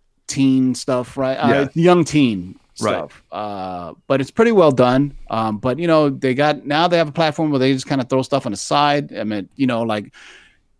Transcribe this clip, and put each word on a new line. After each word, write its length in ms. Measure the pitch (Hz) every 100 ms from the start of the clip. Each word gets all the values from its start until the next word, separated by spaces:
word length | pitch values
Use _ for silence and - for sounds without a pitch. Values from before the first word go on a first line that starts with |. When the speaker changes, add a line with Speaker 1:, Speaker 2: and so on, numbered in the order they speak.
| _ _ -
Speaker 1:
teen 480 | - 135 131 131
stuff, 420 | 120 - 127 120 135
right? 200 | 131 135
Uh, 120 | 143
Speaker 2:
Yeah. 200 | 139 135 160
Speaker 1:
young 220 | 175 175
teen 520 | 151 151 131 98 90 - _ -
Speaker 2:
Right. 140 | 110 90
Speaker 1:
stuff. 260 | 73 - _
Uh, 640 | 90 107 101 92 90 85 - -
but 140 | 135
it's 80 | 135
pretty 200 | - 233
well 200 | 214 160
done. 420 | 127 123 131 143 - -
Um, 280 | 110 110 107
but 200 | 127 131
you 80 | 170
know, 220 | 160 147
they 240 | 135 131
got, 300 | 127 151 147 139
now 220 | 147 175
they 80 | 170
have 100 | 156
a 40 |
platform 380 | 143 156 147 156
where 80 | 139
they 140 | 131
just 140 | 135 -
kinda 180 | 139
throw 180 | 123 131
stuff 220 | 127 135 127
on 60 |
the 40 | 101
side. 560 | - 147 147 147 147 104
I 80 |
mean, 240 | 107 107 87 -
you 100 | 131
know, 160 | 117
like 300 | 117 107 101 - - - _ _ _ _